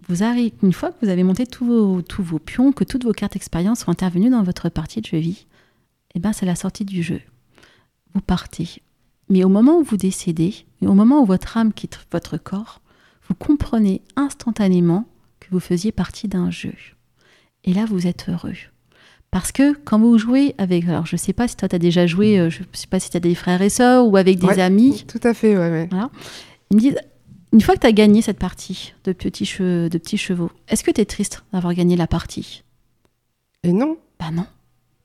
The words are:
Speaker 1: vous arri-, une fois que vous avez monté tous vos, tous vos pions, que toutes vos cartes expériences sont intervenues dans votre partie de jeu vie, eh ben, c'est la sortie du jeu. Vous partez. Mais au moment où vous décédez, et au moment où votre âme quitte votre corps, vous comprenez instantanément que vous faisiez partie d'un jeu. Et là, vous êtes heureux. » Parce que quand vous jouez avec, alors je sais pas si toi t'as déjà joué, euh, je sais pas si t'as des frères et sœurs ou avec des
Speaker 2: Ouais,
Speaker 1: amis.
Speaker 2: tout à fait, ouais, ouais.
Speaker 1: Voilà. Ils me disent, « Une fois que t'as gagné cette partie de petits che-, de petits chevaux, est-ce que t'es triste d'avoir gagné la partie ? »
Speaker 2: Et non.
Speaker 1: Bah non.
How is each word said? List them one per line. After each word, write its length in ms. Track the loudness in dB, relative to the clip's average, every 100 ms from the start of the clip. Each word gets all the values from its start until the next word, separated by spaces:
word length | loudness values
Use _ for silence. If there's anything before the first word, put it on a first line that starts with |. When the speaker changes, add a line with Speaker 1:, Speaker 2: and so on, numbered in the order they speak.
| -6
Speaker 1:
vous 140 | -2
arri-, 300 | 0 0 -2 0
une 100 | 0
fois 180 | 0 -4
que 60 | -4
vous 80 | -2
avez 120 | 2
monté 240 | 2 0 -4
tous 180 | -4
vos, 380 | 0 2 2 0
tous 200 | -4 -8
vos 160 | -6 -6
pions, 340 | -6 0 2
que 120 | 2
toutes 200 | -2 -4
vos 80 | -4
cartes 240 | -4 -4 -8
expériences 440 | -6 -2 -2 -2
sont 100 | -2
intervenues 400 | -2 -2 0 2
dans 120 | 2
votre 260 | 0 -2 -6
partie 320 | -6 -8 -10
de 60 | -6
jeu 120 | -4
vie, 280 | -4 -6 _ _ _ _ _ _ _
eh 40 | -6
ben, 120 | -4
c'est 140 | -4 -4
la 100 | -4
sortie 280 | -6 -8
du 180 | -8 -6
jeu. 180 | -6 -6 -10 _ _ _ _ _ _ _ _
Vous 60 | -6
partez. 640 | -2 -4 -4 -12 -12 -12 _ _ _ _ 0
Mais 160 | 2
au 40 | 4
moment 300 | 6 6 4
où 40 |
vous 120 | 2 -2
décédez, 580 | -2 -4 -4 -2 -2 -4 _ -4
et 40 | 2
au 80 |
moment 260 | 4 6 4
où 40 | 4
votre 300 | 0 -2 -2
âme 160 | -2
quitte 280 | -2 -12 -16 -8
votre 260 | -8 -6 -10
corps, 440 | -8 -10 -10 -18 _ _ _ _ -10
vous 60 |
comprenez 680 | -6 -2 -2 0 0 0 0 _ -6
instantanément 880 | -4 -6 -6 0 2 4 2 0 -4 _ _ _
que 80 | -6
vous 100 | -6
faisiez 320 | -2 -4 -4
partie 360 | -6 -8 -8 -8
d'un 220 | -4 -4
jeu. 240 | -6 -12 -14 -20 _ _ _ _ _ _ _
Et 80 | -4
là, 100 | -2
vous 220 | -2 -2 -4
êtes 200 | -6 -8
heureux. » 260 | -8 -8 -14 -18 _ _ _ _ _ -8
Parce 180 | -6 -4
que 200 | 0 0 0
quand 140 | 0 2
vous 180 | 4 4
jouez 360 | 4 2 2 0
avec, 320 | -2 0 0
alors 160 | -2
je 120 | -2 -6
sais 160 | -4
pas 140 | -4 -4
si 80 | -4
toi 120 | -4
t'as 100 | 0
déjà 280 | 2 2 2
joué, 320 | 2 2 4
euh, 100 | 2
je 120 | -2 -12
sais 140 | -16 -6
pas 140 | -6
si 100 | -4
t'as 80 | -2
des 140 | -2
frères 260 | -2 0 0
et 80 | 2
sœurs 380 | 4 4 6 4
ou 100 | 4
avec 220 | 4 4
des 80 | 2
Speaker 2:
Ouais, 140 | 2
Speaker 1:
amis. 440 | 4 4 4 2 -6
Speaker 2:
tout 120 | -4
à 100 | -2
fait, 200 | 0 2 2
ouais, 120 | 0
ouais. 180 | -2 -4
Speaker 1:
Voilà. 200 | -4 -6 -10 -20 -20 -20 _ 0
Ils 60 | 2
me 40 |
disent, « 160 | 2 0 -8 _ _ -20 2
Une 80 | 4
fois 140 | 6
que 60 | 4
t'as 120 | 4
gagné 300 | 6 6 4
cette 160 | 2 -4
partie 560 | -8 -10 -14 -14 -16 _
de 80 | -8
petits 320 | -6 -6 -6
che-, 440 | -8 -4 -2 0 -2
de 80 | -4
petits 180 | -4 -6
chevaux, 340 | -4 -4 -6 _ -6
est-ce 160 | -2
que 80 | 0
t'es 120 | 0
triste 380 | 0 -2 -8 -8 _
d'avoir 220 | -4 -2
gagné 220 | 0 2 2
la 100 | 0
partie ? » 560 | -2 -6 -12 -14 -16 _ _ _ _ _ _ _ _ _ _
Speaker 2:
Et 80 | -2
non. 260 | 0 0 -4 _ -14
Speaker 1:
Bah 100 | -8
non. 140 | -8 -8 _ _ _ _ _